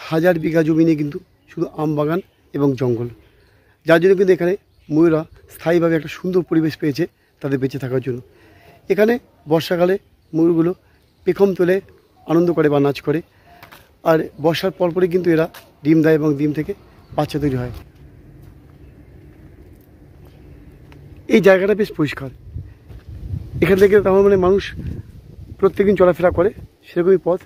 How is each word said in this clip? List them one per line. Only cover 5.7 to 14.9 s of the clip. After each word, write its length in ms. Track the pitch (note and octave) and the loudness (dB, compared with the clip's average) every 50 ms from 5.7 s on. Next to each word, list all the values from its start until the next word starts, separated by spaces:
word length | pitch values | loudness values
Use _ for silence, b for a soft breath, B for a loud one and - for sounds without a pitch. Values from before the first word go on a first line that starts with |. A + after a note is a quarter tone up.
| F3 F3 E3 E3+ E3 D#3+ | 0 2 2 2 0 -2
একটা 120 | D3 D3+ - - | -4 -6 -12 -10
সুন্দর 220 | - F3+ F3+ F#3 D#3+ - | -6 -4 -2 -2 -2 0
পরিবেশ 240 | E3+ D#3+ D#3 D#3 - - | 0 0 0 0 -2 -4
পেয়েছে 240 | - D3+ C3 C3 F3 - _ _ _ _ _ _ - | -4 -4 -2 -2 -4 -6 _ _ _ _ _ _ -6
তাদের 160 | C#3+ C#3 C3+ C3 | -6 -4 -2 -4
বেঁচে 160 | B2+ - C3+ C3+ | -4 -6 -6 -6
থাকার 180 | B2+ B2+ C3 B2 | -6 -4 -4 -4
জন্য। 120 | C3+ B2 B2 - _ b b b b b b b b b b b b F#3+ | -6 -8 -10 -12 _ b b b b b b b b b b b b 0
এখানে 220 | F3 G#3+ A3 A#3+ B3+ - _ _ _ - C#3+ | 2 2 2 2 0 -4 _ _ _ -4 -2
বর্ষাকালে 440 | D#3 E3 - - F#3 E3+ F3 F3+ F#3+ G3+ - _ _ _ _ _ - | 0 0 0 0 -2 0 0 0 0 -2 -6 _ _ _ _ _ -2
ময়ূরগুলো 400 | D#3 E3 E3+ E3+ D#3+ E3 F3 F#3 - _ _ _ _ _ _ _ _ - | 0 2 2 2 2 0 0 -2 -6 _ _ _ _ _ _ _ _ -4
পেখম 220 | F#3+ F3 - G3 G3+ F3+ F3 | -2 0 2 2 2 2 0
তোলে, 180 | F3+ E3+ F#3 G3 F#3+ - - _ _ _ _ _ _ | 0 0 0 -2 -4 -8 -18 _ _ _ _ _ _
আনন্দ 220 | - D#3 E3+ F3 F3 E3 | 0 0 2 2 2 2
করে 120 | D#3+ D#3 D3 C#3+ | 2 2 2 2
বা 60 | C#3+ C#3+ | 2 2
নাচ 120 | C#3 C3+ - - | 0 -2 -4 -4
করে, 140 | D3+ D3 E3 - _ b b b b b b b b b b b b b b - E3 | -4 -4 -4 -6 _ b b b b b b b b b b b b b b 0 2
আর 80 | D#3+ D#3+ D#3+ - - - C#3 | 2 2 0 -4 -6 -4 -2
বর্ষার 280 | D#3+ D#3+ - - F#3+ - - | -2 0 0 -2 -6 -4 -2
পরপরই 320 | F#3 F3 | -2 -2